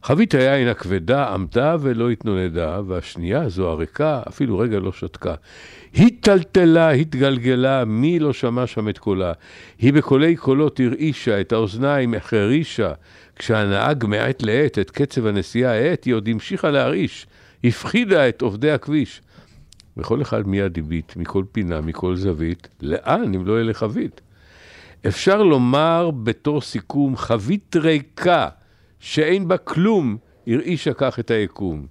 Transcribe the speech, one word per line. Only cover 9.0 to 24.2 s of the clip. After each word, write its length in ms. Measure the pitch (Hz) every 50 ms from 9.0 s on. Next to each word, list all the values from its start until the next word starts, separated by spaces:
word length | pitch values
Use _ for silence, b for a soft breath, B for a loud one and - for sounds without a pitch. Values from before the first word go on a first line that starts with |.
| - 107 98 92 92 87 80 - B B B B B B B B
היא 140 | 113 131 139
בקולי 420 | 156 151 - 139 135 151 165 170
קולות 440 | 160 - 139 135 139 151 147 - -
הרעישה, 600 | 127 120 131 - 151 160 139 - - 123 107 101
את 100 | 95 -
האוזניים 600 | 117 113 113 101 95 110 131 139 143 139 127 120 117
החרישה. 760 | 104 - - - 110 101 104 127 156 165 - - - 110 87 73 - b b b b b b b
כשהנהג 680 | - - - 117 110 104 101 98 98 107 135 151 139 117
מעת 380 | 104 104 104 110 123 131 - 123
לעת 360 | 107 107 131 151 - - 107
את 120 | 98 -
קצב 340 | _ - 143 139 - 139 113
הנסיעה 460 | 107 101 101 92 - - 117 123 127
האט, 320 | 117 107 123 160 180 - -
היא 100 | 127 123
עוד 140 | 110 101
המשיכה 440 | 110 117 107 - - 196 185 - 160
להרעיש, 560 | 147 139 123 123 156 190 175 - - - - b b b b b b b -
הפחידה 680 | 120 113 - - - - 226 247 202 190 165 143 123
את 120 | 113 -
עובדי 300 | 135 120 98 104 123 151
הכביש. 500 | 151 123 - - 147 156 127 - - - b b b b b b b b b b b _ - _ _
וכל 240 | - - - - 135
אחד 260 | 143 - 117 110 104
מיד 300 | 98 95 98 98 95 85
הביט, 380 | 87 78 76 82 82 80 - -
מכל 280 | 87 85 - - 98 95 98
פינה, 300 | _ 117 101 87 85 78
מכל 340 | 78 80 80 - - 92 92
זווית, 520 | 90 95 98 87 76 82 82 87 - - - _ _
לאן 520 | - 71 80 - - - 143 208 240 117 95
אם 120 | 92 90
לא 140 | 92 107 113
אל 80 | 117 113
החבית? 520 | 110 - 110 107 113 214 - - - -